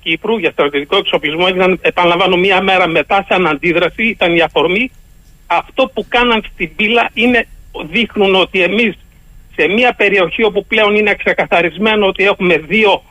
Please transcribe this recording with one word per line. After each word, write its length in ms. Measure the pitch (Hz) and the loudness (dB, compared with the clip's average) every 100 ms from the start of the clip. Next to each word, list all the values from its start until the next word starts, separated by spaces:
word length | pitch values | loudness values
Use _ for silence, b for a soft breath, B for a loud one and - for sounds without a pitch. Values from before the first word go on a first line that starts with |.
Κύπρου 360 | 170 160 214 226 | -6 -4 -2 -2
για 140 | 156 | -2
στρατιωτικό 460 | - 143 143 147 196 | 0 -2 -2 -2 -2
εξοπλισμό, 480 | 190 170 147 160 185 | 0 -2 -2 -2 0
έγιναν, 320 | 185 185 180 | 2 0 0
επαναλαμβάνω, 540 | 165 180 175 175 185 | -2 0 0 2 2
μία 260 | 180 196 185 | 2 2 2
μέρα 260 | 196 185 170 | 2 2 2
μετά 380 | 165 143 196 - | 0 0 0 0
σαν 180 | 190 170 | 0 0
αντίδραση, 560 | 147 175 160 165 - | 0 0 0 0 -2
ήταν 320 | 220 190 180 | -4 0 0
η 60 | 170 | 2
αφορμή. 500 | 156 156 165 196 254 - - - - - | 2 0 0 0 -4 -8 -20 -20 -20 -18
Αυτό 460 | - 170 - - 262 | -4 -4 -4 -2 -2
που 120 | 226 208 | -4 -4
κάναν 360 | 240 247 220 - | 0 0 0 -4
στην 220 | - 165 | -10 -10
πύλα 340 | - 214 233 - | -4 0 0 -2
είναι, 340 | 220 240 240 - - - - 156 | 0 0 0 -2 -14 -16 -14 -6
δείχνουν 460 | 208 208 208 196 | -4 -4 0 2
ότι 260 | 190 175 190 | 2 0 0
εμείς 320 | 175 208 226 - - - - - - | 0 0 -2 -4 -18 -20 -20 -20 -14
σε 120 | - 160 | -2 0
μία 260 | 214 247 | 2 0
περιοχή 500 | 240 208 196 165 - | 2 0 2 0 0
όπου 220 | 214 202 | -2 -2
πλέον 300 | - 220 208 | -2 0 2
είναι 200 | 214 208 | 2 0
ξεκαθαρισμένο 920 | 196 196 175 147 175 170 160 214 214 | -2 -2 -2 0 0 0 -2 0 2
ότι 180 | 196 196 | 0 0
έχουμε 340 | 196 196 180 160 | 0 0 0 0
δύο 460 | 160 214 208 175 B | 0 2 2 0 B